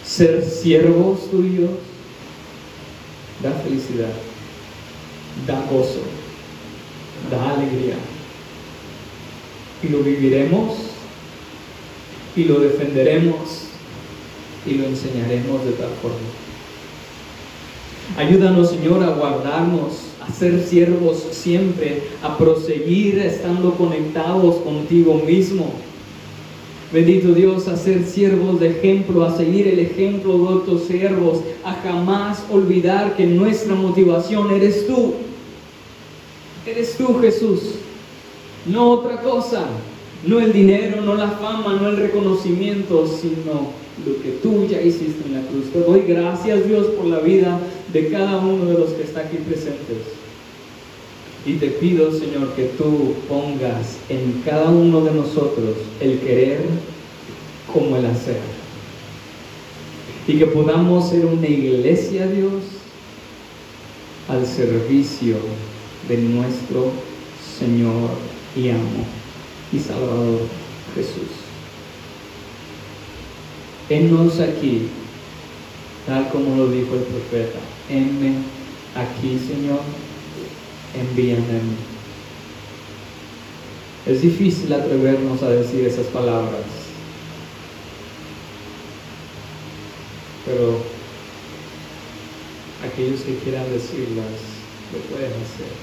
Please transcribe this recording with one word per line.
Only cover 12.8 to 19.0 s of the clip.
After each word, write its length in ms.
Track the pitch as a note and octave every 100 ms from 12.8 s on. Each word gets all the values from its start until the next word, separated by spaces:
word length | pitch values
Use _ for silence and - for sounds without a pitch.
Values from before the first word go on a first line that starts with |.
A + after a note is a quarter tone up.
| C#3+ C3+ C3 D#3+ E3+ - - - - - - - - - - - - - D3
y 80 |
lo 120 | C3+ C3
enseñaremos 760 | B2+ C3+ B2 A#2 B2 C3+ C3+
de 80 | B2
tal 180 | A2+ A#2 -
forma. 160 | A#2+ A2+ A2 - - - - - - - - - - - - - - - - - - F3
Ayúdanos, 540 | D#3 F#3+ F#3 F3+ E3+
Señor, 320 | D#3+ D#3 F#3